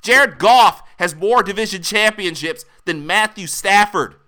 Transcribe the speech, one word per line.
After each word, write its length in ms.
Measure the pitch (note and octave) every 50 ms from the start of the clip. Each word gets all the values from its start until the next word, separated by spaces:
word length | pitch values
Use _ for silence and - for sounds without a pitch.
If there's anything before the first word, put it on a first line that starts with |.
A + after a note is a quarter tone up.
| _
Jared 340 | G#3 A#3+ C4 C#4 B3+ E3 -
Goff 460 | F3 G#3 A#3+ B3+ A#3 G3 - - - - - _
has 160 | F3+ F3 D3+
more 260 | D#3 F3 G3+ A#3 B3
division 400 | G#3 F3+ G3+ F#3+ A3 G#3 - F#3+
championships 840 | E3+ - G#3 G#3+ G#3+ G#3+ G#3+ G#3+ G3 F3 E3 D3 C#3+ E3 D#3 - - _ _ _ _
than 220 | - E3+ D#3 D3 D3+
Matthew 400 | F3+ G#3 G#3+ G#3+ G#3+ - F#3+ D#3+
Stafford. 680 | - - - G3 G3 G#3 G#3 G#3 - F#3 C#3 G#2 - _ _